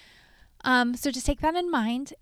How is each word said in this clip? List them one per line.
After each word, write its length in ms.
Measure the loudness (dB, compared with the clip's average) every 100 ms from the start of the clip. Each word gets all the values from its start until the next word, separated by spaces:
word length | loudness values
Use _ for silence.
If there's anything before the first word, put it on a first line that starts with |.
| -20 -20 -20 -20 -20 _
Um, 340 | 2 2 2
so 160 | 0 -2
just 160 | -2 -2
take 140 | 0
that 160 | 0 0
in 160 | 0
mind. 420 | 0 0 -2 -6 -6